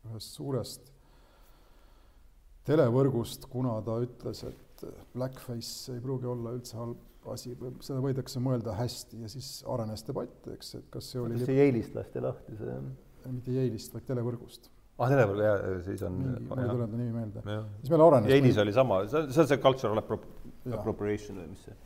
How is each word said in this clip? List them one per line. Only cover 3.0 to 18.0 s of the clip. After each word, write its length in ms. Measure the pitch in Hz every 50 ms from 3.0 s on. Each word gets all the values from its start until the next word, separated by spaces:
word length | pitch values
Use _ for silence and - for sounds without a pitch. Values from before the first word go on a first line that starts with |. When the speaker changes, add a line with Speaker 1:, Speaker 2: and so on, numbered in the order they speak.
| 139 135 - 117 113 - - - - -
Speaker 1:
kuna 300 | - 123 127 123 110 110
ta 180 | 104 117 110 117
ütles, 440 | 120 120 - - - 117 110 - -
et 400 | - - - - - - - - - - - - -
blackface 840 | - 120 127 135 135 - - - 120 117 113 - - - - - 123
ei 80 | 120
pruugi 260 | 117 135 135 120 123 123
olla 240 | 123 120 117 113
üldse 240 | 123 127 123 - - 113
halb 260 | 120 120 120 - - - _ - -
asi, 280 | 120 113 - - 127 123
või 180 | 123 120 131 127 -
seda 220 | - - 139 131
võidakse 400 | 131 139 131 135 127 - - 127
mõelda 340 | 123 135 127 117 107 117 98
hästi 480 | 101 123 117 - - - - - 110
ja 60 | 117 107
siis 200 | 98 131 - - - - -
arenes 400 | 113 120 123 110 110 110 107 -
debatt, 400 | - 135 - - - - - - -
eks, 260 | - - - - -
et 120 | - - -
kas 200 | - 131 - -
see 100 | - 123
oli 200 | 120 113 117 120
Speaker 2:
See 160 | 123 135 135 135
Yale'ist 380 | 143 139 123 113 98 - -
lasti 260 | 113 113 - - 127
lahti, 340 | 123 131 127 - - - 113
see 200 | 101 120 120 123 135 139 135 131 - - - - - -
Speaker 1:
Mitte 280 | 131 127 123 120 127
Yale'ist, 400 | 123 131 131 120 107 107 - -
vaid 140 | - 113 -
televõrgust. 600 | - 131 123 113 123 120 113 - - - - - - - - - - - -
Speaker 2:
Ah, 120 | 120 123
televõrgu, 320 | 139 139 117 98 98 104
jaa, 160 | 104 107 104 98 98 98 95 90
siis 200 | 87 95 101 92
on 120 | 95 95 90
Speaker 1:
Mingi, 240 | - - - - 113
mul 180 | 120 - - 127
ei 60 | 127
Speaker 2:
jah. 80 | 120
Speaker 1:
tule 140 | 123 120 117 107
ta 80 | 107
nimi 160 | 120 123 117
meelde. 300 | 113 117 113 104 101 110 110
Speaker 2:
Jah. 220 | 101 104 107 110 107 101
Speaker 1:
Siis 180 | 101 - 127
meil 120 | 165 151